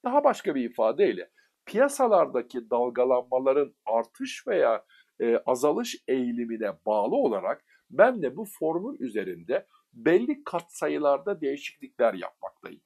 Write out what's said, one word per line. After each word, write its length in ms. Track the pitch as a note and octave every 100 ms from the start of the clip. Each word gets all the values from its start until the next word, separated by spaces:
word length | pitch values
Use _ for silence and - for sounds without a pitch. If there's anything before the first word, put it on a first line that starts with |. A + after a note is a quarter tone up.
Daha 200 | B3 C#4
başka 300 | D4 A3+ -
bir 160 | C#3+ A#2
ifadeyle 600 | - A2 C#3 F#3+ F#2 F2 _ _ _ -
piyasalardaki 1040 | G#3 C#4 C#4+ B3+ G3+ D3 B2+ A#2+ B2+ A2+
dalgalanmaların 1040 | A#2+ B2 B2 B2+ B2+ B2 B2+ C3+ C#3 C#3 _ -
artış 600 | A2+ A2+ _ C4 - -
veya, 380 | F#3+ C3 A2 _ _ _ _
e, 160 | A#2 A#2
azalış 680 | - B2 D3 F#3 A#3+ - -
eğilimine 640 | C3 B2 A#2+ A#2 A2+ G#2+ - -
bağlı 300 | G#2+ G#2+ B3
olarak 480 | A3+ G2+ F#2 - _ _ _
ben 320 | C3 A3+ A3
de 140 | C#3 C#3
bu 80 | G#3+ -
formül 420 | D#3+ E3 G#3+ C#4
üzerinde 680 | B2+ G#2 F#2 E2+ E2+ E3 - _ _
belli 520 | A2+ A#2 F3 B3 C#4+
katsayılarda 960 | - F3 - - D3+ D3 D3 C#3 G3+ G3
değişiklikler 760 | D3 C#3+ - - C3 _ A#2
yapmaktayım. 640 | F#2+ F2 _ F#2+ _ F#2 F2+